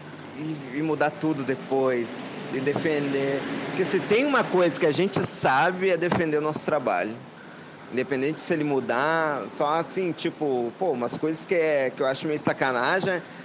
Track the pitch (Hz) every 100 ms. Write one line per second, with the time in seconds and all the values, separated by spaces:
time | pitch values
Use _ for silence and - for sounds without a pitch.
0 | - - - 131 156 151 135 139 160 147
1 | 147 - 156 143 127 131 - 135 131 123
2 | 110 - - - - 131 135 139 165 147
3 | 139 139 139 139 - - - 170 180 185
4 | - 214 285 254 160 185 175 170 165 143
5 | 190 - 185 - 156 131 170 185 190 165
6 | 170 185 160 151 151 151 - 151 120 90
7 | 104 120 - - - - - - - 123
8 | 127 135 139 156 - 165 147 135 117 120
9 | 151 165 156 135 101 - 147 160 165 190
10 | 180 156 165 - 147 127 117 - 185 123
11 | 117 - 156 160 - 175 156 143 131 -
12 | 135 135 160 147 160 147 139 123 131 185
13 | 185 175 - -